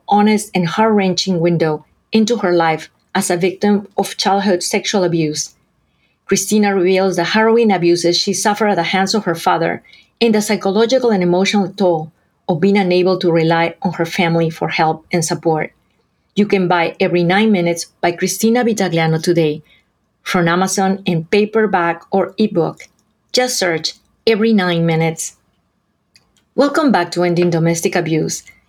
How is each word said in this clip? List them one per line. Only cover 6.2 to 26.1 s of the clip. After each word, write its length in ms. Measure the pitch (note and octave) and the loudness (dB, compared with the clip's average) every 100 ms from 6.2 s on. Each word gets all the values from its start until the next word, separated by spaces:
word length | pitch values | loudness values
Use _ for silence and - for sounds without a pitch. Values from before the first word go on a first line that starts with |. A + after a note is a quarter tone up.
| - | -4
Christina 480 | G3 - G#3+ G#3 | -4 0 0 2
reveals 420 | G3 F3+ F#3+ F#3+ F3 | 2 2 2 0 0
the 80 | |
harrowing 480 | E3+ G#3+ A3 A3+ A3+ | 0 2 2 4 2
abuses 440 | F#3 E3+ E3+ E3+ F3 | 2 2 2 2 0
she 160 | - | -2
suffered 340 | F#3 A3 G#3 G#3 | -2 -2 0 0
at 80 | F3+ | 0
the 60 | |
hands 320 | E3 F#3+ F#3+ | 0 0 0
of 100 | A3+ | -2
her 100 | F#3+ | -2
father 480 | E3 F#3 E3+ E3 - - _ _ - | -2 0 0 0 -4 -10 _ _ -2
and 140 | A#3 | 2
the 80 | G#3+ | 2
psychological 680 | G#3 G#3 G3 F#3+ A#3 C4 B3 | 0 -2 0 0 2 2 2
and 120 | G3+ | 2
emotional 500 | F3+ F3 G3 G#3 F#3+ | 2 2 2 0 -2
toll 400 | - F#3 E3 D#3+ - _ _ - | 0 0 0 -4 -16 _ _ -6
of 120 | E3+ | 0
being 160 | F#3+ G3+ | 2 2
unable 420 | F3+ F3+ F3+ F#3 | 2 2 2 0
to 140 | F#3 | 0
rely 420 | E3 D#3+ E3 E3+ - | 2 2 2 0 -4
on 120 | F#3 | -6
her 100 | E3 | -4
family 460 | E3 - F3 E3 E3 | -4 -2 -2 0 -2
for 180 | D#3+ E3 | -4 -6
help 360 | - D#3+ D#3 - | -2 -2 -2 -4
and 140 | F3 | -4
support. 480 | D#3+ E3+ E3 D#3 E3 _ _ _ _ _ _ - | -2 -4 -2 -2 -4 _ _ _ _ _ _ -2
You 100 | G3+ | 0
can 220 | G3 F3 | 0 2
buy 280 | F3 E3+ - | 0 0 -2
Every 240 | F#3 F3 | 0 2
Nine 260 | E3+ F#3+ A3 | 2 2 2
Minutes 360 | G3 E3+ E3+ - _ | 2 0 -4 -8 _
by 120 | F3 | -4
Christina 500 | F3 F#3 - A3 A#3 | -2 -4 -2 0 0
Vitagliano 580 | A#3+ G#3+ F#3+ E3 D#3+ D#3+ | 0 -2 -2 0 0 0
today 420 | D#3+ E3+ D#3 D3+ - _ _ _ _ _ | 0 0 0 -2 -10 _ _ _ _ _
from 240 | - F#3 E3+ | -4 0 2
Amazon 560 | F3 F#3 - F#3+ F#3+ | 2 0 0 -2 -2
in 200 | - E3+ | -2 -4
paperback 800 | E3 G#3 G#3 A3 A3 G3 E3+ E3+ - | 0 0 0 0 0 0 -2 -4 -4
or 220 | G3 - - | -2 -2 -2
ebook. 500 | G#3+ F3+ D#3 - - _ _ _ _ | -2 0 -2 -4 -16 _ _ _ _
Just 260 | A#3+ B3 B3 | -2 -2 -2
search 360 | F#3 E3 D#3+ - _ _ - | -4 -4 -6 -12 _ _ -2
Every 260 | A3 A3+ | 2 2
Nine 340 | G#3+ F3+ E3+ E3 | 2 2 2 0
Minutes. 500 | D#3+ E3 D#3+ - - _ _ _ _ _ _ _ | 0 0 -4 -10 -16 _ _ _ _ _ _ _